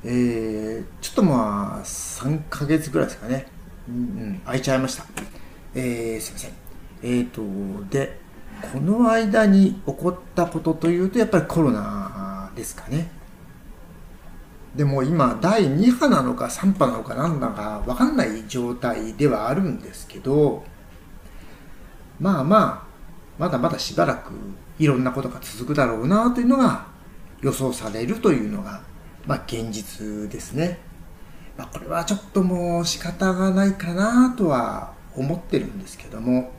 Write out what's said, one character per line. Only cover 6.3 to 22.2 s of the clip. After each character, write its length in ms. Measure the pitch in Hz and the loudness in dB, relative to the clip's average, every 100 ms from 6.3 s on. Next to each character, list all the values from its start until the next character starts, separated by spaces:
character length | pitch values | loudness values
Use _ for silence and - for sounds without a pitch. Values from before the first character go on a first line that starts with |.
い 20 | |
ま 40 | - | -10
せ 100 | - | -12
ん。 20 | - - - - - | -14 -16 -16 -16 -8
え 60 | 120 123 | 0 0
ー 40 | 120 | 0
と、 120 | - 104 98 98 98 98 | -4 -6 -4 -6 -6 -2
で、 300 | 135 - - - - - - - | -2 -2 -8 -18 -18 -16 -14 -8
こ 60 | 131 | -2
の 320 | 156 220 233 | 2 4 6
間 360 | 226 220 220 214 | 6 4 6 8
に 280 | 196 190 | 8 8
起 60 | - - | 4 -6
こ 180 | - 170 | -2 -2
っ 240 | 175 - - | -2 -4 0
た 100 | 170 | 0
こ 140 | 165 | 0
と 120 | 165 | 0
と 160 | 156 165 | 2 2
い 120 | 175 | 4
う 100 | 190 | 2
と、 80 | 240 | 2
や 60 | |
っ 40 | 214 | 4
ぱ 100 | 180 | 4
り 80 | 147 | 2
コ 140 | 165 | 4
ロ 100 | 147 | 4
ナ 800 | 107 104 101 95 98 98 95 98 | 2 -2 -4 -6 -6 -8 -8 -10
で 80 | 113 | -10
す 140 | 113 - | -10 -12
か 100 | - | -4
ね。 240 | 147 170 - - - - - - - - - - - - - - - - 131 | -4 -4 -10 -18 -20 -20 -20 -18 -18 -18 -18 -18 -18 -16 -18 -18 -18 -10 0
で 80 | |
も 180 | 147 135 | 2 2
今、 340 | 131 170 123 107 | 2 4 4 4
第 260 | 165 220 156 | 4 4 4
二 240 | 143 240 | 6 6
波 180 | 247 294 | 6 6
な 140 | 170 | 6
の 120 | 127 | 4
か 140 | 120 - | -2 -4
三 260 | - 196 | 2 2
波 120 | 190 135 | 4 2
な 60 | |
の 100 | 113 | 2
か 140 | 110 117 | -6 -2
何 240 | 165 151 | 0 0
だ 80 | 123 | -2
か 340 | 104 104 104 117 | -4 -6 -4 -4
分 100 | 123 | 2
か 120 | 277 | 4
ん 80 | 277 | 4
な 80 | |
い 220 | 120 110 110 | 0 -2 -6
状 300 | 131 120 123 | -4 -2 -2
態 380 | 120 110 110 | -2 -2 -6
で 120 | - 143 | 2 2
は 220 | 107 113 | 2 0
あ 60 | |
る 80 | 151 | 0
ん 180 | 185 - | 0 -2
で 120 | - | -10
す 140 | - - | -16 -16
け 140 | 101 | -8
ど、 420 | 127 143 147 117 - - - - - - - - - - - - - - - - | 0 4 4 2 -10 -18 -20 -20 -18 -18 -16 -16 -16 -18 -18 -18 -18 -18 -20 -2